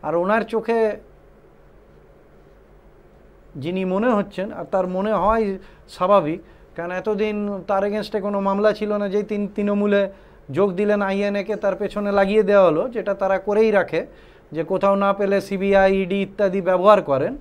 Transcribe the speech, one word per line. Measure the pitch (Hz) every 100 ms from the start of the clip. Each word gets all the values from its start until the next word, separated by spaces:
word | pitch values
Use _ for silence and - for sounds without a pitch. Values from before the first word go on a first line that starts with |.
আর | - 165
ওনার | 180 220
চোখে | 208 226 226 233 220 202 - - - - - - - - - - - - - - - - - - - - - - - - - 151
যিনি | 139 185
মনে | 185 185 240
হচ্ছেন, | 214 202 - 196
আর | -
তার | 175 190 180
মনে | 185 208
হয় | 208 185 226 214 190 - - -
স্বাভাবিক, | - 185 202 151 175 - - - -
কারণ | 170
এতদিন | 185 185 208 214 208 202 202 175
তার | 196
against-এ | 202 214 208 214
কোনো | 202 202
মামলা | 196 196 214
ছিল | 208 214 208
না, | 202
যেই | 196
তিন-, | 208 208 202
তৃণমূলে | 208 202 202 208 202 196 - - - -
যোগ | 139 202
দিলেন | 180 208 208
আইএনএ-কে | 196 196 202 202 196 208
তার | 202 185
পেছনে | 202 208 202
লাগিয়ে | 202 196 214
দেওয়া | 196 202 185
হলো, | 156 247
যেটা | 233 190
তারা | 196 190 190
করেই | 190 208 220
রাখে, | 202 175 160 226 - - - _
যে | 147
কোথাও | 160 185 196
না | 196 196
পেলে | 196 196 196
সিবিআই, | 190 196 196 196 190 190
ইডি | 190 196
ইত্যাদি | 190 - 202 190
ব্যবহার | 175 185 190 208
করেন। | 151 135 160 285